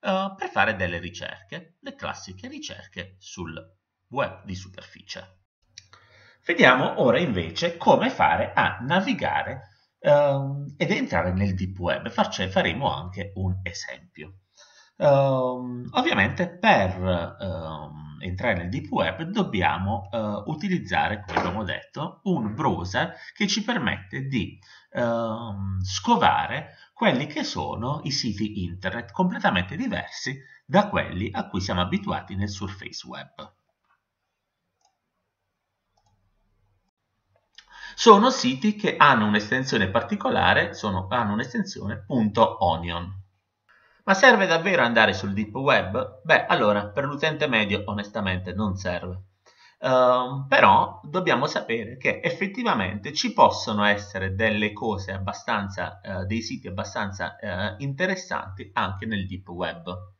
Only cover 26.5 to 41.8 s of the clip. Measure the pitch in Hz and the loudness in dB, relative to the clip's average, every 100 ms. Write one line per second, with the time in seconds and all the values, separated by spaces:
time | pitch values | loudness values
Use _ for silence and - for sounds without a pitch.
26.5 | 131 151 - - _ 220 127 143 - 269 | -6 -8 -18 -20 _ 2 2 -2 -4 -6
27.5 | - 73 90 120 151 151 139 123 95 107 | -4 -4 -4 -4 -4 -4 -4 -4 -4 -4
28.5 | 104 87 92 - 117 117 - 180 240 196 | -4 -6 -6 -6 -6 -10 -2 0 2 0
29.5 | 101 90 151 226 82 - - - 135 - | 0 -2 -4 -4 -4 -8 -10 -8 -10 -12
30.5 | - _ 156 202 90 76 90 104 - - | -20 _ 2 2 0 -2 -4 -4 -4 -4
31.5 | 98 95 95 90 92 - 71 - 95 101 | -4 -2 0 0 -2 -4 -6 -6 -6 -6
32.5 | - 101 - - - - 65 - - 73 | -6 -10 -10 -16 -16 -16 -16 -16 -18 -20
33.5 | _ _ _ _ _ _ _ _ _ _ | _ _ _ _ _ _ _ _ _ _
34.5 | _ _ _ _ _ _ _ _ _ _ | _ _ _ _ _ _ _ _ _ _
35.5 | _ _ _ _ _ _ _ _ _ _ | _ _ _ _ _ _ _ _ _ _
36.5 | _ _ _ _ _ _ _ _ _ _ | _ _ _ _ _ _ _ _ _ _
37.5 | - _ - - - 233 202 240 262 254 | -20 _ -18 -16 4 10 10 10 4 0
38.5 | 254 214 208 165 - 147 123 107 104 104 | 2 0 0 -2 6 6 6 4 2 2
39.5 | 127 131 120 92 117 - 208 254 101 90 | -2 0 2 2 0 0 -4 0 2 4
40.5 | 110 165 - 107 92 95 123 110 104 135 | 4 2 -2 -2 -2 -2 -2 0 -2 -2
41.5 | 240 - - | -4 -6 -6